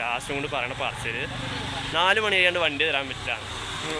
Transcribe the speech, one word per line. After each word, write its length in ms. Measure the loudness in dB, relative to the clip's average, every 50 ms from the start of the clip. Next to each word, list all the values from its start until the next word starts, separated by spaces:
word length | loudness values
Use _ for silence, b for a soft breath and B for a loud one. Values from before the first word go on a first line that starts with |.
| -2
ലാസ്റ്റ് 280 | -2 -2 -2 -2 -2 -2
കൊണ്ട് 140 | -2 -2 -2 -2
പറയണ 180 | -2 -2 -2 -2 -2 -4
പാർസൽ 360 | -4 -4 -4 -4 -4 -2 -2 -4 -4 -6 -6 -6 -6 -6 -4 -4 -4 -4 -6 -4 0 2
നാല് 240 | 4 6 6 6 4 4
മണി 100 | 4 4 6
കഴിയാണ്ട് 220 | 6 4 4 4 2
വണ്ടി 180 | 2 2 2 2 2
തരാൻ 160 | 2 2 0 -2
പറ്റില്ല. 240 | -4 -6 -4 -4 -4 -4 -4 -6 -6 -6 -6 -6 -6 -6 -4
ഉം, 120 | -4 -4